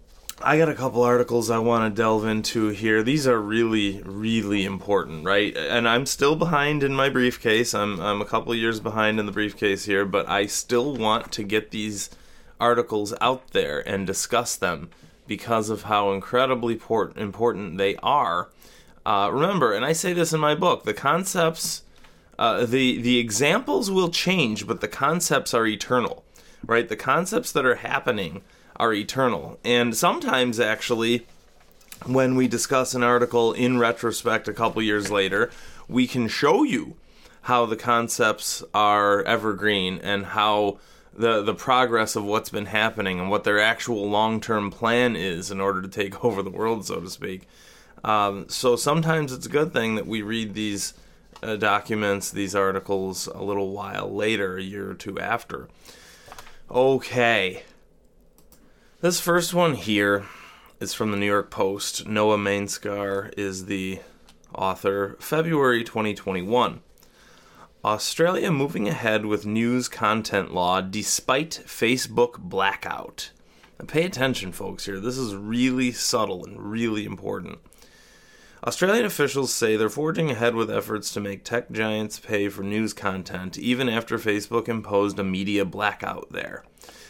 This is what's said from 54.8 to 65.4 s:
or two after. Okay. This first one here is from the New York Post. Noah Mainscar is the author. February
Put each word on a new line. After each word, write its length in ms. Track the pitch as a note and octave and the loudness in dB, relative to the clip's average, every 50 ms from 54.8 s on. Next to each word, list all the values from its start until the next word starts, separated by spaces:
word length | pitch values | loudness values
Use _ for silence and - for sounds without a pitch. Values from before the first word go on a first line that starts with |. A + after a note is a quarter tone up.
| G2 F#2+ | -8 -8
or 40 | F#2+ | -10
two 220 | - - G2 F#2 | -10 -10 -10 -8
after. 520 | - F#2 G2 A#2 A#2 - - - C2 B1+ - - - - - - - - - - - - - - - - - - - - - | -6 -4 -2 -4 -4 -4 -8 -12 -12 -12 -14 -20 -20 -20 -20 -20 -20 -20 -20 -20 -20 -20 -20 -20 -20 -20 -20 -20 -20 -10 -2
Okay. 920 | - B2+ C3 C3+ C3+ B2+ - - B2 B2+ A#2+ A#2 A2+ G#2 F#2+ F#2 F#2 - - - - _ _ _ _ _ _ _ _ _ _ _ _ _ - - - _ _ - _ _ _ _ _ - | 2 4 4 4 4 2 0 -2 0 2 4 4 4 4 2 0 -4 -8 -16 -20 -20 _ _ _ _ _ _ _ _ _ _ _ _ _ -20 -20 -20 _ _ -20 _ _ _ _ _ -2
This 180 | E3 F3 F3 - | 0 0 0 0
first 340 | - F3 E3+ F3 E3+ E3+ F3+ | 2 2 2 2 2 2 2
one 220 | F3 F3 E3 C3+ | 2 2 2 2
here 500 | - - A2 G#2+ G2+ G2+ G2+ G2+ G2 G2 - - - - - - - - - _ - | 0 0 2 4 4 4 4 4 2 0 -6 -16 -20 -20 -20 -20 -20 -20 -20 _ -10
is 160 | G#2+ - - | -10 -8 -4
from 160 | - A2 G#2+ | -4 -2 -2
the 60 | G2+ | -2
New 100 | G2+ G2+ | 0 0
York 240 | G2+ G2+ G2+ G2 - | 2 2 0 0 -2
Post. 560 | - A2+ G2+ F#2+ G2 G2+ - - - - - | -2 -2 0 0 0 -2 -6 -6 -8 -8 -6
Noah 300 | G#2 A2 G#2+ G#2+ G#2+ G#2+ | -2 0 2 4 4 4
Mainscar 920 | G#2 G2+ G2+ G2+ G2+ G2+ G2 - - - G#2 G2+ G2+ G2+ G2 G2 G2 G2+ - - | 2 2 0 0 0 -2 -4 -8 -8 -6 -6 -4 -4 -4 -2 -2 -4 -4 -6 -6
is 300 | - G2+ G2 F#2+ F#2 F#2 | -6 -6 -6 -6 -8 -6
the 320 | G2+ G2+ F#2+ F#2+ F#2+ F#2+ - - - - - - - - _ _ - | -6 -4 -4 -4 -6 -6 -8 -12 -18 -20 -20 -20 -20 -20 _ _ -12
author. 640 | - - F#2+ F#2+ F#2 - - G2 G2 G2+ G2 G2+ - - | -6 -2 -2 -2 -2 -2 -2 -2 0 0 -2 -4 -6 -10
February 640 | - - D3+ D#3 | -8 -4 -2 0